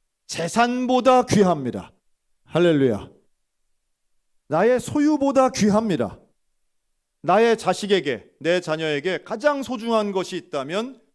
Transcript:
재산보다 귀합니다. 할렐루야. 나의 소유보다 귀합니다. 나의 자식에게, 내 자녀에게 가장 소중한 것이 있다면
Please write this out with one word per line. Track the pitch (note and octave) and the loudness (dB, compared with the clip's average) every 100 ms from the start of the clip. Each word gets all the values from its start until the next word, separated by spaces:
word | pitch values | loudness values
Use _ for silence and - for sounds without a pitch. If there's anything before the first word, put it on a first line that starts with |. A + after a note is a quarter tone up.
| _ _ - | _ _ -14
재산보다 | - E3 A3 A#3+ B3 B3 B3+ B3+ B3+ B3 | -8 -4 0 0 0 0 2 4 4 4
귀합니다. | G3+ F#3 D#3 B2 G#2 - _ _ _ _ _ | 4 4 2 -4 -8 -12 _ _ _ _ _
할렐루야. | _ D#3+ F3 D3+ C3 G2+ - _ _ _ _ _ _ _ _ _ _ _ _ _ - | _ 0 2 4 2 0 -8 _ _ _ _ _ _ _ _ _ _ _ _ _ -4
나의 | D3+ A3+ B3 | 0 2 2
소유보다 | - D4 D4 D4+ C#4 C4 C4 | 0 0 2 2 2 4 2
귀합니다. | C4 G#3 G#3 A3+ D#3 G2+ - _ _ _ _ _ _ _ _ _ _ | 2 2 2 0 -2 -4 -12 _ _ _ _ _ _ _ _ _ _
나의 | C#3+ G3+ A#3 A3+ | 0 2 2 2
자식에게, | G3 F#3 G3+ F#3+ C#3+ A2+ - _ | -2 -4 0 0 0 -6 -10 _
내 | D#3+ F3+ | -2 -2
자녀에게 | D#3+ D#3 D#3+ C#3+ E3+ E3+ | -2 -4 -2 -4 -4 -6
가장 | - A3 D4 C#4+ | -8 -2 -2 -2
소중한 | A#3+ A#3+ A#3 A3 G#3 | -4 -6 -2 -2 0
것이 | F#3+ F3+ F#3 | -4 -6 -8
있다면 | - C#3+ C3+ F#3+ B3+ - _ | -8 -8 -6 -6 -6 -12 _